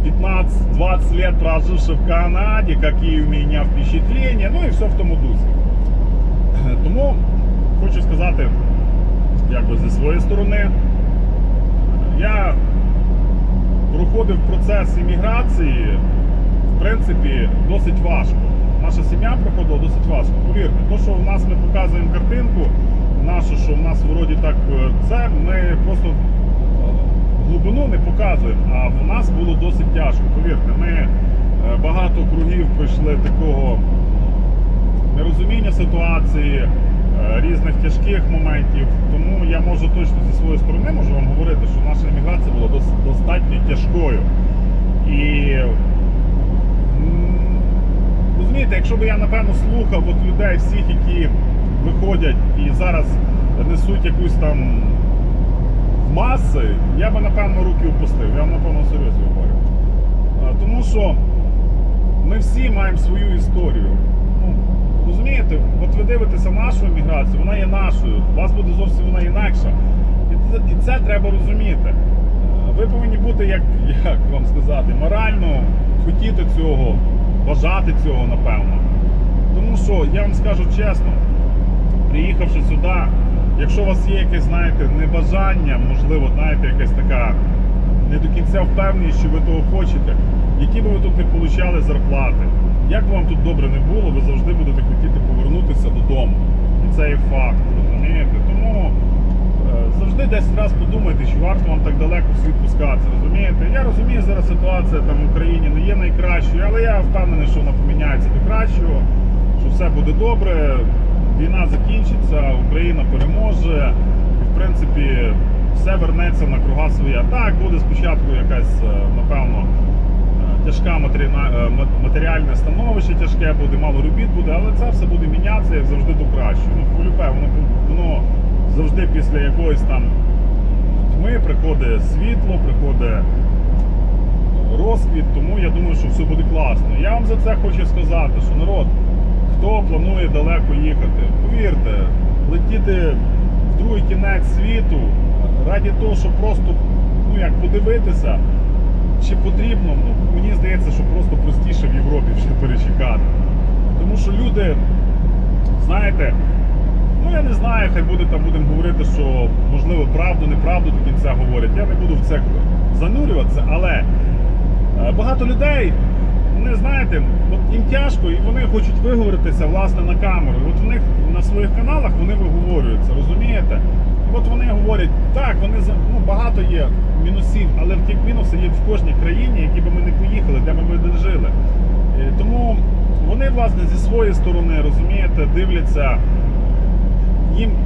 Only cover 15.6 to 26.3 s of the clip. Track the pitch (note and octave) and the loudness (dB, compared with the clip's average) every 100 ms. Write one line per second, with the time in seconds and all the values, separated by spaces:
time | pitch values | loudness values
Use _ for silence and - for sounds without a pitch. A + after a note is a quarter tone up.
15.6 | D3+ C#3+ C#3+ - - - - - - - | 0 0 0 0 0 0 0 0 0 0
16.6 | - - F#3 F#3 - - - - - - | 0 0 0 0 0 0 0 0 0 0
17.6 | - F#3+ - - F3+ - - - - - | 0 0 0 0 0 0 0 0 0 0
18.6 | - - - - - F3 - - - - | 0 0 0 0 0 0 0 0 0 0
19.6 | D3 D3+ - - - - - - - - | 0 0 0 0 0 0 0 0 0 0
20.6 | - - - - G3 G3 F#3+ F#3+ F#3 F#3 | 0 0 0 0 0 0 0 0 0 0
21.6 | F#3+ F#3+ F#3 F#3 F3 - F#3+ B3 A#3+ A#3 | 0 0 0 0 0 0 0 0 0 0
22.6 | - - - - - - D3 - - D3 | 0 0 0 0 0 0 0 0 0 0
23.6 | D3+ D3+ - - - D#3 - - - - | 0 0 0 0 0 0 0 0 0 0
24.6 | - C#3+ - - - - - - F#3 F#3 | 0 0 0 0 0 0 0 0 0 0
25.6 | F3 F3 F#3 F#3 - - - | 0 0 0 0 0 0 0